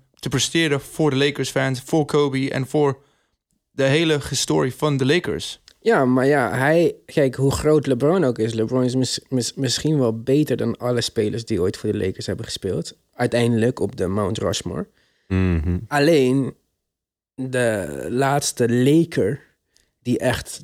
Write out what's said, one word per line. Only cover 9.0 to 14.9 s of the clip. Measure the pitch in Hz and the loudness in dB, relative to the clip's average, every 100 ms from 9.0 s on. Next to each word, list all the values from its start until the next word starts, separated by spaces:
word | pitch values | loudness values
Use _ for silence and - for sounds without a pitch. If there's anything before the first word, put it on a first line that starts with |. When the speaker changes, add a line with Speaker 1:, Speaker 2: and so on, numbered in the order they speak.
| 127 - - | -2 -4 -4
Speaker 2:
mis-, | 127 113 | -4 -4
misschien | - 131 - 151 151 | -4 -4 -2 0 2
wel | 117 113 | 0 0
beter | 120 143 143 117 | 0 2 2 0
dan | 113 - | -2 -4
alle | 123 120 | -2 -2
spelers | - - 107 117 | -2 -2 -2 -2
die | 113 98 | -4 -2
ooit | 92 - | -2 -2
voor | 107 | -4
de | 104 | -2
Lakers | 95 - - | -4 -4 -6
hebben | 101 | -6
gespeeld. | 113 - 95 120 - - _ | -8 -8 -6 -6 -8 -14 _
Uiteindelijk | - 120 120 120 113 117 - | -4 -2 0 2 2 0 0
op | 101 - | -4 -4
de | 92 | -4
Mount | 101 95 110 | -2 -2 -2
Rushmore. | 85 - 87 87 98 | -4 -4 -6 -8 -10